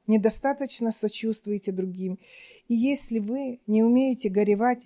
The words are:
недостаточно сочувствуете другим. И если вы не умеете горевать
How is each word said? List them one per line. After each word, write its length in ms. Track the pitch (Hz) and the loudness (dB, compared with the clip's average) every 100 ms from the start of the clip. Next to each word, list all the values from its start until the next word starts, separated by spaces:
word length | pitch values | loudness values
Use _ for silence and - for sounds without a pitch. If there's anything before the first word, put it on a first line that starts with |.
| - | 0
недостаточно 840 | 220 208 - 277 277 269 - 226 | 2 4 4 2 -4 -6 -6 -2
сочувствуете 800 | 220 214 - 226 214 - 208 202 | -2 -2 -4 -4 -4 -4 -6 -6
другим. 460 | 185 190 185 185 185 _ - - - - | -6 -6 -8 -10 -10 _ -20 -20 -20 -4
И 60 | |
если 460 | 233 254 285 - 226 | 0 2 4 4 2
вы 400 | 208 254 269 247 - | -4 -6 -8 -10 -2
не 160 | 214 | 2
умеете 440 | 226 247 269 247 208 | 4 2 2 -2 -2
горевать 540 | 190 208 202 240 247 | 0 0 0 0 -2